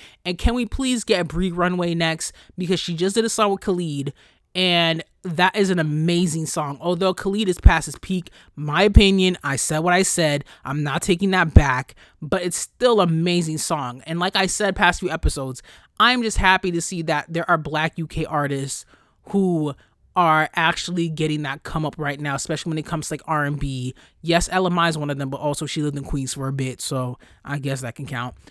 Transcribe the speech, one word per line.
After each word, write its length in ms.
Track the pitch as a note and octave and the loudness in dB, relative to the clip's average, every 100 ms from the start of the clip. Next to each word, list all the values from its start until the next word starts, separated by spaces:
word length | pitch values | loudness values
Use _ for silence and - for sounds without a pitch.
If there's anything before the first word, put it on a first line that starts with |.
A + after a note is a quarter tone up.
| - _ | -20 _
And 140 | F3+ F3 | -8 0
can 160 | A#3+ | 0
we 100 | B3 | 2
please 400 | A3+ - C4 A#3+ | -2 -2 -2 0
get 240 | - F3+ D#3+ | 0 0 0
Bree 220 | E3 F#3 | -2 -2
Runway 440 | E3+ F3+ F3+ F3 | 0 0 0 0
next? 380 | E3+ E3 D#3+ - - - - | 0 0 -2 -8 -12 -14 -6
Because 240 | F3 F3 | -2 -2
she 140 | - | -2
just 220 | E3 F#3+ A3+ | -2 0 2
did 80 | |
a 40 | A3 | 0
song 240 | - G#3 | 2 2
with 80 | G3 | 0
Khalid, 540 | - F3+ E3 C#3+ C#3 - _ _ _ | 0 -2 -2 -4 -6 -8 _ _ _
and 480 | F#3 F#3 E3+ E3 D#3+ - _ | 0 2 4 2 0 -6 _
that 320 | F#3 D#3+ F#3 | -4 2 2
is 160 | G#3 G3 | 4 2
an 80 | F3+ | 2
amazing 680 | D#3 D3+ E3 F3 F3+ D#3+ D#3 | 2 2 2 2 2 0 -4
song. 320 | E3 D3 C#3+ | -4 -6 -4
Although 340 | E3+ F3 F#3+ | -2 0 0
Khalid 340 | F3 G3 G3+ G3+ | 0 -2 0 0
is 120 | E3+ | 4
past 260 | - E3 D#3 | 4 4 0
his 120 | - | -8
peak, 320 | - F#3 - - - - | -6 -6 -6 -16 -18 -8
my 260 | D3 D#3 | -2 2
opinion, 540 | G#3 G#3 G3 F#3+ F#3 F3+ | 4 6 6 6 4 0
I 120 | C#3+ C3+ | -2 -4
said 240 | - D#3 | -2 0
what 120 | F3 | 2
I 100 | F3+ | 2
said. 420 | F#3 - D#3 D3 - - | 2 2 0 0 -4 -14
I'm 180 | - D3 | -8 -4
not 200 | D3 D3 | -2 -2
taking 300 | - F3 G3 | 0 2 2
that 200 | F#3 E3 | 2 4
back, 440 | - C#3+ B2+ - - - _ | 4 4 0 -4 -14 -20 _
but 200 | D3 F#3+ | -4 -4
it's 140 | F3+ - | -2 -6
still 440 | - - B3 A3 | -10 0 2 4
an 80 | F3 | 2
amazing 500 | D#3+ F3 F3 D#3+ D#3 | 2 2 0 -2 -4
song. 440 | - D#3 B2+ B2 D#3 | -4 -4 -6 -10 -8
And 120 | E3+ | -4
like 180 | F#3 G3 | -2 0
I 100 | F#3+ | 0
said 280 | - G3+ | 0 -2
past 260 | F#3 F3+ - | 4 2 2
few 100 | E3+ | -2
episodes, 520 | E3 D3+ C#3 C3+ B2+ - - _ - | -2 -2 -2 -6 -8 -14 -20 _ 2
I'm 220 | A3+ B3 | 4 4
just 160 | A3+ - | 0 2
happy 340 | G3 F#3+ F#3+ | 4 4 2
to 80 | E3+ | -2
see 220 | - F3 | -2 -4
that 240 | D#3+ D3 D3+ | -2 -2 -2
there 200 | E3 E3 | -2 2
are 100 | D#3+ | 0
black 400 | D3 D3+ D#3+ - | 0 -2 -2 -2
U 80 | D#3+ | -6
K 180 | D#3+ | -4
artists 600 | - D3+ C#3+ C#3 C3+ - - _ _ _ - | -2 0 0 -2 -4 -8 -14 _ _ _ -2
who 440 | G3 F#3+ E3 D3 - _ _ _ | 2 2 2 0 -6 _ _ _
are 360 | F#3 E3 D#3 D#3 | 2 4 4 2
actually 540 | - D#3+ - - F3 E3+ | 2 2 2 -2 -2 -2
getting 340 | D3+ D#3 D3+ | 0 -2 -2
that 200 | C#3+ C#3+ | -4 -8
come 240 | - D#3+ D3+ | -6 -4 -4
up 80 | - | -4
right 240 | C#3+ C#3+ | -6 -4
now, 140 | D3 | -4
especially 340 | C#3 - D#3 F3 | -4 -4 -4 -4
when 100 | D#3+ | -6
it 60 | |
comes 240 | D3+ D#3+ - | -4 -6 -6
to, 60 | |
like, 80 | D3+ - | -8 -2
R 180 | D#3 | -2
and 140 | C#3+ C#3+ | 0 -2
B. 360 | C#3 C3 B2+ - - _ | -4 -4 -6 -8 -16 _
Yes, 260 | D#3+ E3+ - | 0 0 2
L 140 | F#3 F#3 | 0 0
M 120 | F3 | 2
I 100 | E3+ | 0
is 100 | D#3 | 0
one 100 | D3 | -4
of 80 | C#3 | -4
them, 140 | C3+ | -6
but 100 | C#3 | -4
also 240 | D3+ C#3+ | -4 -4
she 160 | D3+ D#3+ | -4 -4
lived 160 | D3 C#3 | -2 -4
in 80 | |
Queens 300 | C3+ C#3+ C3 | -4 -4 -4
for 140 | C#3+ C3+ | -4 -4
a 40 | |
bit, 300 | C#3 C3 B2 | -2 -4 -6
so 360 | - C3 B2+ B2 - _ | -6 -4 -4 -8 -16 _
I 140 | - C#3+ | -8 -6
guess 220 | C3+ C3+ | -4 -6
that 140 | B2 | -6
can 120 | - C3+ | -10 -8
count. 280 | B2 B2 - - | -8 -8 -12 -20